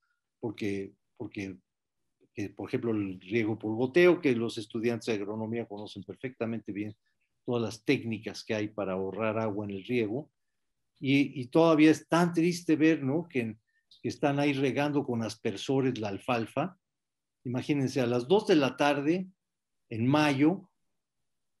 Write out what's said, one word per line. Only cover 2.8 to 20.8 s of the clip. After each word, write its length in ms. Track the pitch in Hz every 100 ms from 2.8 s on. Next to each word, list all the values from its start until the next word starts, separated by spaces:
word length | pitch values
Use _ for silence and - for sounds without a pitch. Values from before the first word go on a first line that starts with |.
| 117
el 300 | 107 98 92
riego 380 | 90 117 107 107
por 160 | 110
goteo, 460 | 110 127 175 180 170
que 140 | 147
los 240 | 117 113 113
estudiantes 480 | 104 117 117 117 120
de 80 |
agronomía 520 | 107 101 110 110 117 110
conocen 360 | 104 104 101
perfectamente 680 | 95 92 131 - 113 113 107
bien 220 | 98 104 - _ _ _ _ -
todas 160 | 120
las 220 | 110 -
técnicas 600 | - 120 113 107 104 92
que 100 | -
hay 140 | 107 107
para 240 | 107 95
ahorrar 460 | 95 95 95 110 110
agua 260 | 110 101
en 60 | 104
el 140 | 98
riego, 460 | 95 123 104 120 - _ _ _ _ _ _ _
y, 400 | 139 139 139 -
y 60 | 120
todavía 460 | 165 165 156 156
es 160 | 151 -
tan 240 | 165 175
triste 420 | 170 170 170 -
ver, 300 | 156 160 156
¿no? 240 | 135 151 170
Que, 280 | 127 113 107 _ _ _ -
que 60 | 120
están 300 | - 147 143
ahí 140 | 147
regando 520 | 135 135 120 147 143
con 180 | 127 117
aspersores 760 | 110 - 117 98 - 135 131 107
la 100 | 107
alfalfa. 680 | 98 - 120 107 135 180 - _ _ _ _ _ _
Imagínense, 560 | 131 127 127 143 131 135
a 60 | 120
las 220 | 123 123
dos 180 | 202 208
de 80 | 160
la 200 | 131 -
tarde, 520 | 147 143 143 180 185 _ _ _ _ _ _
en 180 | 113 123
mayo, 600 | 151 151 135 151 185 - _